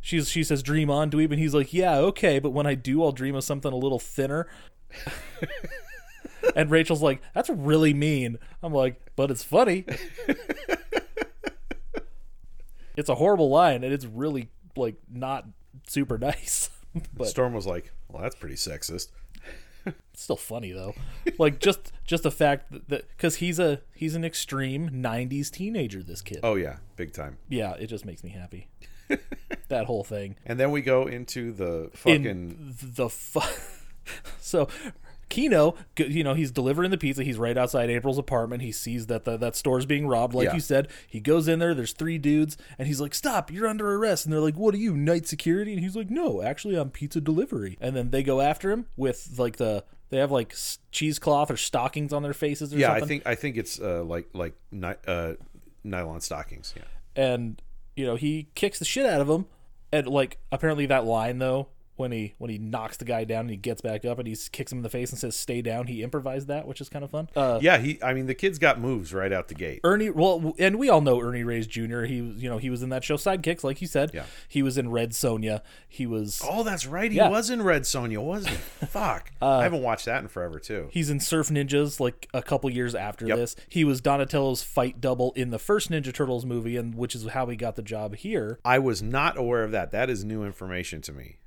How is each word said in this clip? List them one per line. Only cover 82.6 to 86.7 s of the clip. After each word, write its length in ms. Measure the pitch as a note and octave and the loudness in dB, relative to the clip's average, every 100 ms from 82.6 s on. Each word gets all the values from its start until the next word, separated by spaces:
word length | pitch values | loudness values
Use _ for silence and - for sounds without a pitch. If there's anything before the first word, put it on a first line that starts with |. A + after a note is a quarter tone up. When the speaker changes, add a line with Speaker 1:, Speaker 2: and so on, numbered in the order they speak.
| C3+ | 0
Speaker 1:
years 260 | B2 A#2+ A#2 | 0 -2 -2
after 320 | G2+ - A2+ | -6 -4 0
Speaker 2:
Yep. 100 | A2 | 2
Speaker 1:
this. 180 | A#2+ - - | 0 -4 -4
He 160 | F3 | 2
was 160 | D3+ C3 | 4 4
Donatello's 600 | D3 C#3 C3+ D3+ C3+ B2+ | 4 2 2 2 2 0
fight 380 | - - B2+ B2+ | -2 0 0 0
double 320 | C3 B2 B2 | 0 2 2
in 160 | - B2 | 0 -2
the 100 | A2+ | -4
first 320 | - G#3 - | 2 2 2
Ninja 220 | D#3+ C3 | -2 -2
Turtles 320 | B2 C3+ B2 B2+ | -2 0 0 -2
movie, 320 | A#2+ A2+ | -4 -2